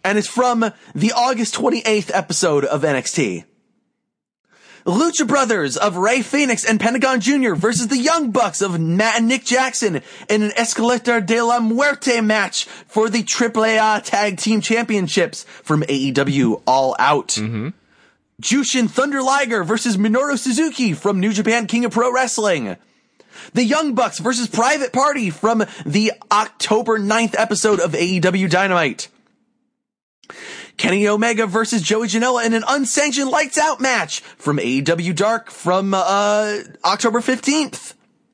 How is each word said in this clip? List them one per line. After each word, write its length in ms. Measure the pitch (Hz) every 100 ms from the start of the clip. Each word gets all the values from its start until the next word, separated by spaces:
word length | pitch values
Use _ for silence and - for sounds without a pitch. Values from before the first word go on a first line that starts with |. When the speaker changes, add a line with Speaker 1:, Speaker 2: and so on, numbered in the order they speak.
Speaker 1:
And 140 | 190 208
it's 100 | -
from 440 | 233 247 233 226 - -
the 180 | 151 208
August 420 | 233 247 240 214
twenty-eighth 560 | - 269 233 220 214 -
episode 520 | 190 - 165 175 143
of 200 | 139 147
N 120 | 151 135
X 160 | -
T. 320 | - 117 87 - _ _ _ _ _ _ _ _ _ _ _ - -
Lucha 420 | - 190 339 330 240
Brothers 500 | 277 247 214 143 120
of 200 | 208 180
Rey 260 | 202 254
Fenix 420 | - 277 277 226
and 140 | - 220
Pentagon 420 | 220 247 262 254
Junior 360 | 196 285 247 160
versus 320 | 208 202 208
the 100 | 269
Young 320 | 269 339 269
Bucks 320 | 208 214 -
of 160 | 196 170
Matt 380 | 165 175 220 220
and 80 | 226
Nick 180 | 254
Jackson 560 | - 247 262 - 214 147 - - -
in 140 | 208
an 60 | 214
Escaleta 760 | 214 233 - 226 247 240 233 185
de 140 | 226
la 180 | 233 240
Muerte 640 | 226 233 294 285 269 240
match 460 | 214 214 196 - -
for 440 | - - - 220
the 140 | 226
triple 400 | - - 233 220
A 360 | 220 220 214 208
Tag 380 | - 202 208 185
Team 220 | 214 214
Championships 800 | - 226 226 208 175 - 170 -
from 400 | - - - 151 147
A 40 |
E 200 | 139 135
W 500 | 131 135 139 120 107 -
All 260 | 131 131 -
Out. 300 | 131 147 -
Speaker 2:
Mm-hmm. 400 | - 107 113 127 - _ _ _ _ _ -
Speaker 1:
Jushin 480 | - 269 262 254 226
Thunder 360 | - 285 277
Liger 400 | 262 277 269 226
versus 320 | 165 226 247 196
Minoru 420 | 214 233 285 269
Suzuki 540 | 262 240 320 - 233
from 260 | 147 208 190
New 140 | 202
Japan 340 | 202 202 233 220
King 180 | 233
of 60 | 240
Pro 220 | 180 247
Wrestling. 640 | 247 254 - 208 160 107 87 _ _ _ _ _ - -
The 100 | -
Young 320 | 233 294 302 240
Bucks 240 | 226 -
versus 260 | 208 240 240
Private 460 | 226 240 302 254
Party 380 | 247 277 285 202
from 340 | 151 214 226 208 -
the 280 | - 180 214 - -
October 720 | 208 214 _ - 214 226 220
ninth 340 | 202 220 233 -
episode 440 | 220 214 214 196
of 120 | 170 151
A 80 |
E 160 | 175 185
W 260 | 180 185 190
Dynamite. 640 | 180 196 180 151 113 - _ _ _ _ _ _ _ _ _ _ _ _ - - - - -
Kenny 320 | - 190 208
Omega 380 | 214 233 220 220
versus 340 | 208 220 233
Joey 280 | 156 214 233
Janela 360 | 220 247 247
in 80 | 226
an 100 | 226 -
unsanctioned 640 | 285 254 - 294 269 269
lights 260 | 294 294 302
out 240 | 311 285
match 400 | 262 233 156 -
from 380 | - - - 147
A 40 |
E 180 | 110 131
W 320 | 143 170 175
Dark 360 | 165 202 226 -
from, 440 | - 170 185 196
uh, 640 | 190 180 202 208 208 214 208 - -
October 380 | - 202 233 233
fifteenth. 720 | 226 254 - 302 285 - - - _ _ _